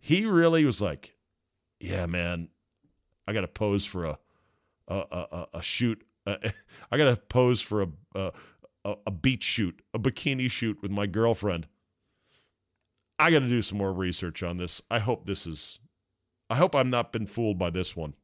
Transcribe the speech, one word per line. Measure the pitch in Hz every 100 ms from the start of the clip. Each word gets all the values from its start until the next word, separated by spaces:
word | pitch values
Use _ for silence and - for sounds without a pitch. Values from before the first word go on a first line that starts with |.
He | - 175
really | 220 180 170 165
was | 151 113
like, | 101 76 - _ _ _ _ _ _ _
"Yeah, | 90 90 87
man, | 87 87 87 85 _ _ _ _ _ _ _ -
I |
gotta | 107 90
pose | - 107 101
for | 98 92 82
a, | 76 _ _ _ _ _ _ -
a, |
a, | 98 - 85 85
a, | 85 - 85
a |
shoot. | 85 - 120 110 _ _ -
Uh, | 101 107 -
<laughs> | _ - -
I | 127
gotta | 143 120
pose | _ 127 123 123
for | - 107
a, | 95 76 _
a, | - 95 - - _ - _ 101
a, | 104 -
a |
beach | 92 127 123
shoot, | - - 95 - _
a | 117
bikini | 113 - - 131 127
shoot | - 117 104
with | 101
my | 101
girlfriend. | 101 95 117 113 104 85 82 _ _ _ _ _ _ _ _ _ _ _ _ _ _ _
I | 160
gotta | 160 127
do | 120
some | 104 104
more | 98
research | 92 92 85 90 82
on | 90 90
this. | 90 - -
I | 120
hope | 107 120 -
this | 98 -
is, | 78 - - _ _ _ _ _ _ _
I | 117
hope | 180
I'm | 147 127
not | 123 113
been | - 104
fooled | - 113 98
by | 87
this | 85 92
one. | - 80 73